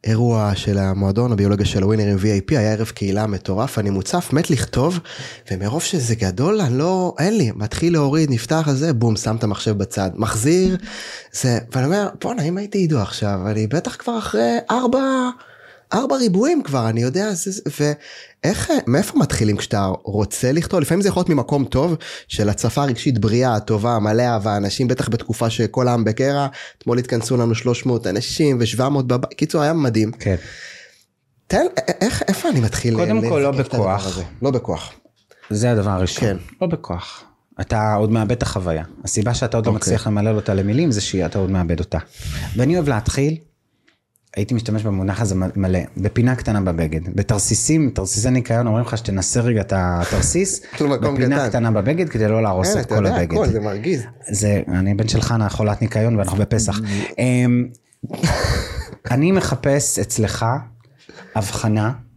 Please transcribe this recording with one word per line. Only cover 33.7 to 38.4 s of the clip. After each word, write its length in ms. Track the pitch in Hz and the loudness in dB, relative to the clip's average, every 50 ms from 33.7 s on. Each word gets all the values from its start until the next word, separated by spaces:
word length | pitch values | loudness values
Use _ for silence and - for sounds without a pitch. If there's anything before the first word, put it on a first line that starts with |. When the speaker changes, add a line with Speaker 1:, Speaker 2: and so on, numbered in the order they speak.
| - | 0
Speaker 1:
הדבר 120 | 120 101 | 0 2
Speaker 2:
בכוח. 200 | 92 95 101 95 | 2 0 0 -2
Speaker 1:
הזה? 180 | 95 87 92 87 - - - | -4 -6 -6 -8 -10 -8 -4
לא 100 | 120 139 | -2 0
בכוח. 400 | 131 120 - - 87 80 - - - - _ _ _ _ _ _ - _ - - | 0 0 -2 -2 -6 -6 -6 -14 -18 -20 _ _ _ _ _ _ -20 _ -8 -4
Speaker 2:
זה 220 | 104 104 113 123 | -2 2 2 4
הדבר 180 | 120 107 98 104 | 4 4 2 2
הראשון. 280 | 98 92 92 85 - - - | 2 2 0 0 0 0 0
Speaker 1:
כן. 100 | 107 98 90 - - - _ | 0 0 -2 -6 -14 -6 _
Speaker 2:
לא 60 | 185 | -2
בכוח. 560 | 175 170 165 - - 87 90 - - - - - - _ _ _ _ _ - | -2 -2 -4 -4 -8 -8 -8 -8 -12 -16 -20 -20 -20 _ _ _ _ _ -8
אתה 320 | 101 - 117 110 107 107 107 | -4 -2 0 2 2 2 2
עוד 180 | 104 107 107 | 2 2 2
מאבד 200 | 113 113 107 104 | 2 2 2 0
את 120 | 123 117 | 0 -2